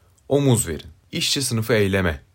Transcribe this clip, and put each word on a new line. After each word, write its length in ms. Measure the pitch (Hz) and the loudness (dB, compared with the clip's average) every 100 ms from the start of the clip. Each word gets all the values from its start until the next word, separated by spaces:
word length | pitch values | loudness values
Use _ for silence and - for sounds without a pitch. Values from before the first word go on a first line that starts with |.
| _ _ - | _ _ -2
Omuz 380 | 139 139 110 85 | 0 4 2 0
verin. 240 | 76 - - - | -8 -12 -20 -12
İşçi 300 | 170 - 147 | -6 -4 -2
sınıfı 320 | 135 113 110 | -2 -4 0
eyleme. 480 | 113 98 95 90 73 - | 2 2 2 0 -4 -10